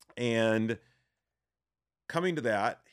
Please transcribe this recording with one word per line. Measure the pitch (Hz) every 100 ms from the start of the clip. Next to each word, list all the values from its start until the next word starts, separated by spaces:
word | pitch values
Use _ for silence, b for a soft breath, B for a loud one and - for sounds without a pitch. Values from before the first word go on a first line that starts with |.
| - -
And | 120 113 113 110 113 113 b b b b b _ _ _ _ _ _ _ -
coming | 165 180 156
to |
that, | 113 104 113 - _